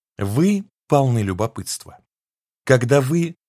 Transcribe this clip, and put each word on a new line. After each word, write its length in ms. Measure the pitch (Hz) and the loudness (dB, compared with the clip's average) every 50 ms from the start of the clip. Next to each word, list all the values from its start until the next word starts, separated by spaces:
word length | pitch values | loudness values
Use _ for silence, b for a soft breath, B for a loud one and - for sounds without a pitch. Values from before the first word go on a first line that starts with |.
| _ _ _ | _ _ _
Вы 480 | - 104 98 104 131 175 202 208 196 196 _ _ _ _ - | -8 -6 -4 0 0 2 2 0 -2 -6 _ _ _ _ 0
полны 300 | 151 143 139 131 120 113 | 2 2 2 2 0 0
любопытства. 760 | 104 98 92 90 107 113 - - 90 - - - - - - - _ _ _ _ _ _ _ _ _ _ _ _ - | -2 -2 -2 -4 -4 -6 -6 -10 -12 -12 -12 -12 -14 -20 -20 -20 _ _ _ _ _ _ _ _ _ _ _ _ 0
Когда 380 | - 131 123 123 117 139 143 | 2 2 2 4 2 2 2
вы 320 | 131 127 160 170 170 160 170 _ _ | 2 2 0 -2 -2 -4 -8 _ _